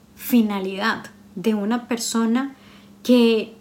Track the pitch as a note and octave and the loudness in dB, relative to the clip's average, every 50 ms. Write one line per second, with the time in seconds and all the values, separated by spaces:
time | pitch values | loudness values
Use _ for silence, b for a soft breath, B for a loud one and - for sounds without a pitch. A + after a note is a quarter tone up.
0 | _ _ _ - - - B3 A#3 G#3+ G#3 G3+ G3 F#3+ F#3+ G3 F#3+ G#3 A3+ G3+ - | _ _ _ -16 -4 2 2 2 4 2 0 -4 -6 -6 -6 -4 -4 -4 -4 -6
1 | - - - - - - - F#3+ E3+ A3+ G#3+ G#3 G3+ G#3+ A#3+ A#3+ A#3+ - B3 A#3 | -8 -14 -20 -20 -20 -18 -14 -6 -2 -2 -2 -2 -2 -2 -2 -4 -4 -6 -6 -6
2 | - - - A3+ A3+ A3+ A#3 B3+ C#4 C#4 B B B B B B B B B - | -4 -4 -2 0 0 0 0 0 -2 -4 B B B B B B B B B -4
3 | - - B3 A#3+ A#3 A#3 A3+ A3 - - - - | 0 4 4 6 6 4 4 2 -2 -6 -12 -12